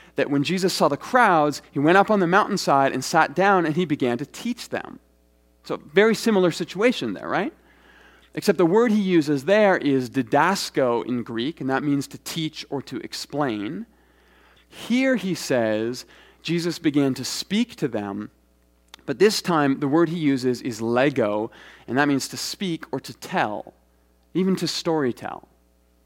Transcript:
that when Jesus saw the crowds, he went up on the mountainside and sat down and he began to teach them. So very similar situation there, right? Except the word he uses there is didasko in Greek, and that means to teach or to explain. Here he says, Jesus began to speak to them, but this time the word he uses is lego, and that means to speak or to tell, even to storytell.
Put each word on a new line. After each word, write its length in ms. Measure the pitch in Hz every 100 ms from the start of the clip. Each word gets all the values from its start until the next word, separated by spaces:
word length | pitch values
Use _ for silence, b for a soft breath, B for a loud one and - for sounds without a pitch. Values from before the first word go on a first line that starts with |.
| B -
that 120 | 131
when 140 | 143
Jesus 300 | 143 185 180
saw 160 | - 160
the 80 | 139
crowds, 680 | - 247 220 165 151 143 -
he 80 | 143
went 200 | 147 190
up 120 | 196
on 80 | 208
the 80 | 170
mountainside 680 | 190 - 196 - 139 139
and 120 | 131
sat 320 | 127 165 151 143
down 280 | 196 190
and 120 | 160 151
he 80 |
began 340 | 180 143 127 120
to 80 | 143
teach 440 | - 233 247 -
them. 280 | 110 - - _ _ _ _ _ _
So 160 | - - 135
very 200 | 151 220
similar 360 | 214 233 202 180
situation 640 | 147 175 180 233 240 117
there, 120 | 87 69
right? 260 | 127 277 - b b b b b b b
Except 240 | - - 185
the 80 | 170
word 260 | 202 247
he 80 | 214
uses 460 | 190 175 147 143 139
there 320 | 208 208 175
is 320 | 143 135 123
didasko 960 | 131 117 139 165 196 - - 131 110 -
in 160 | 123
Greek, 380 | 110 113 123 170
and 100 | 135
that 120 | 135
means 240 | 147 143 131
to 100 | 127
teach 480 | - - 156 - -
or 140 | 139
to 160 | - 131
explain. 880 | - - - 143 143 107 101 180 226 b b b b b b b b
Here 480 | - - 240 262 247
he 180 | 190
says, 680 | 165 - 131 113 107 113 127 - b b b
Jesus 360 | - 170 170 156
began 360 | 160 143 139
to 100 | 127
speak 520 | 120 - - 202 240 -
to 120 | 147
them, 420 | 110 101 101 107 _ _ _ _ _ _ - -
but 120 | 127
this 220 | 208 208
time 400 | - 165 143 139
the 80 | 143
word 220 | 156 170
he 80 | 175
uses 420 | 151 135 127 120
is 220 | - 107
lego, 680 | 113 120 143 139 107 104 113 B B B B
and 80 | 123
that 120 | 143
means 200 | 139 -
to 80 | 131
speak 480 | - - 190 160 -
or 80 | -
to 140 | -
tell, 580 | - - 185 120 101 - - _ _ _ _ _
even 220 | 160 190 180
to 100 | 160
storytell. 800 | - 175 160 131 - 104 - - _ _ _ _ _